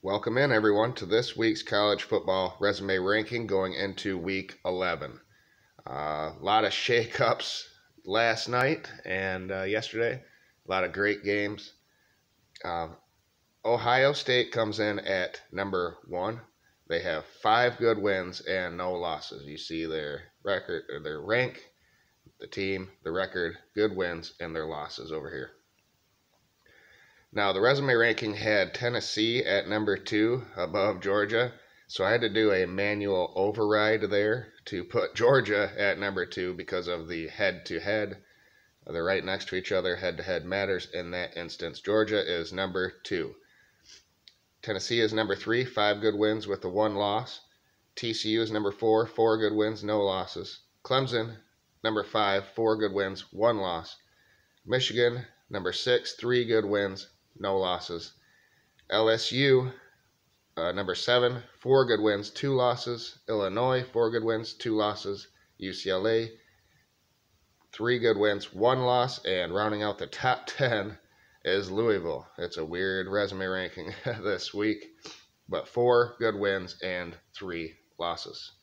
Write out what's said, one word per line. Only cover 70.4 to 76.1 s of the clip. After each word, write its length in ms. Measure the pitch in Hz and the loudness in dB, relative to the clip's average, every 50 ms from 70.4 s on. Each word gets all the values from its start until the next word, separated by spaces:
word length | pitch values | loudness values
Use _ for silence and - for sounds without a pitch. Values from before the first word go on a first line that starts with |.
| - | -2
<laughs> 40 | |
ten 520 | - - - 143 127 117 107 98 104 104 - _ _ _ _ _ _ _ _ _ | -10 -2 0 0 2 2 0 -2 -4 -8 -12 _ _ _ _ _ _ _ _ _
is 280 | 73 92 98 101 90 | 0 0 0 0 -2
Louisville. 560 | 95 101 113 117 104 95 82 82 76 67 71 - - | -2 0 2 2 2 2 0 -2 -4 -6 -8 -12 -12
It's 220 | - 85 87 - 85 | -8 -8 -8 -6 -6
a 60 | 78 | -6
weird 440 | 78 82 87 95 95 95 95 92 95 | -6 -2 -2 0 0 0 -2 -2 -2
resume 380 | 95 104 104 95 98 95 95 | 0 0 0 0 -2 -4 -4
ranking 480 | 92 92 92 92 87 - - 82 87 104 - | -4 -2 -4 -4 -6 -8 -10 -10 -10 -10 -8
<laughs> 60 | - | -6
this 480 | 135 117 107 90 101 101 90 - - - | -6 -6 -4 -2 -2 -2 -2 -4 -8 -4
week, 380 | 104 104 110 107 - - - - _ _ - - - - _ _ _ _ - | -2 0 0 0 -2 -6 -18 -20 _ _ -18 -18 -18 -20 _ _ _ _ -6
but 180 | 92 82 - | -6 -6 -6
four 500 | - - 123 120 123 123 120 120 117 | -4 -2 0 4 6 6 6 4 2